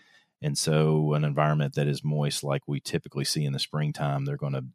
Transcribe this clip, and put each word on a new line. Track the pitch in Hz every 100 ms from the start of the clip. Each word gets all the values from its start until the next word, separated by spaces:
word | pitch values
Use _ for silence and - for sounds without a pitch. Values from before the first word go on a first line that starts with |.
| _ _ _ _
And | 76 71
so | - 78 78 78 76
an | 73
environment | 76 69 76 76 71 73
that | 73
is | 69
moist, | 73 76 73 -
like | 71 71 -
we | 71
typically | - 80 - 71 71
see | 80 73
in |
the | 69
springtime, | - 76 76 76 73 71 69
they're | 71
gonna | 73 67 64